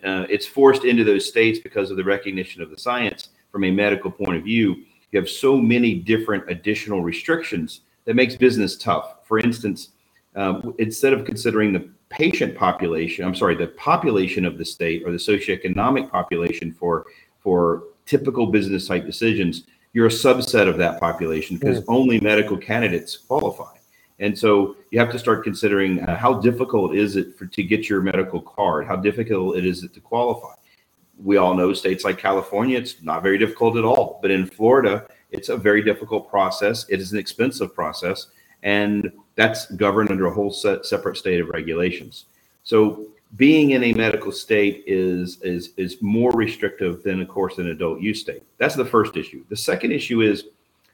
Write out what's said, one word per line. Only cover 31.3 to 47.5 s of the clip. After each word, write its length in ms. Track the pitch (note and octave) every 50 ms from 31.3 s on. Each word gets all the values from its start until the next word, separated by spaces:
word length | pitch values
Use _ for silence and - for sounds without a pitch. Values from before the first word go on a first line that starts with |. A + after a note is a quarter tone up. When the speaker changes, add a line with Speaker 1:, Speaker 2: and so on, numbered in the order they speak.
| G2+
Speaker 1:
all 180 | G2 F2+ F2+ F#2
know 180 | F2+ F2+ F#2+ G2
states 300 | - - F#2+ F#2+ F#2 -
like 160 | G2+ F#2 -
California, 580 | - G2 G2 G2 F#2 - G2+ G2+ A#2 C3 B2+
it's 240 | B2 A#2+ - - -
not 220 | E2 D#2+ D#2 E2 F2
very 140 | F#2+ G2
difficult 400 | G2 A2 G2+ - - A#2 A2+ A2
at 60 | A#2+ A2
all. 360 | A2+ B2 - A#2 - - -
But 80 | - F#2+
in 160 | G2 F#2 F#2
Florida, 640 | F#2 - - G#2+ A#2 B2+ C#3 G#2 G2+ G2 G#2+ - - - _ _ _
it's 180 | - - - -
a 80 | A#2+
very 240 | B2 F#2 G#2 G#2 G#2 G#2
difficult 460 | A2 G2+ - A2 - A2 G2+ - -
process. 560 | - G2+ - F#2 - - G2+ G#2 A#2 A2+ -
It 120 | - G2+ F#2
is 120 | F#2+ F#2 G#2
an 60 | G#2
expensive 540 | F#2+ - - - A#2 C3+ C3 - G2 F2+ -
process. 540 | - E2 D#2 D#2 - F2+ F2 G2 - - - _ _ _ _ _ _ -
And 480 | G2+ G2+ G2+ G#2 G#2 G#2 G#2 G#2 - - - _ _ _
that's 300 | - A2 A2+ A2 - - -
governed 400 | G2 F2+ G#2+ G2+ G2 G#2+ G#2+ G2+
under 160 | F#2+ F#2+ F#2
a 60 | F2 E2
whole 180 | G#2 G#2 G2+
set, 340 | G2 - - G#2+ F#2+ - -
separate 320 | - G#2 G2 - F#2+ F2+
state 220 | - - F#2+ F2+ F2
of 100 | E2+ E2
regulations. 760 | E2+ E2 D#2+ E2 D#2+ E2 F2+ F#2 E2+ - - A1+ - - - _ _ _ _ _ _ _ _
So 440 | - A#2 A2 G#2+ G#2 G#2 - - - - _ _ _ A2+
being 340 | A2 C3 C#3+ D#3 D#3 D3+ C#3
in 120 | C3+ B2+ B2
a 100 | A#2 A2+
medical 380 | A2 A2+ A2+ G#2 G#2 - G2
state 520 | - - - - A2+ G#2 G2+ G2+ G2+ - -
is, 560 | - G2 F#2 F#2 F#2 F2+ F2+ F2+ F2+ - -
is, 300 | - F#2 F2+ F2 F2 - _
is 220 | - F#2 F2+ - -
more 320 | A2+ G2+ G#2+ A2+ A#2+ B2 A#2+
restrictive 680 | A2+ G#2+ - - - - G2 - - G2 F2+ F2 F2+
than, 200 | - G2+ F#2 F#2
of 60 | F#2
course, 300 | - - G2 F#2+ F2+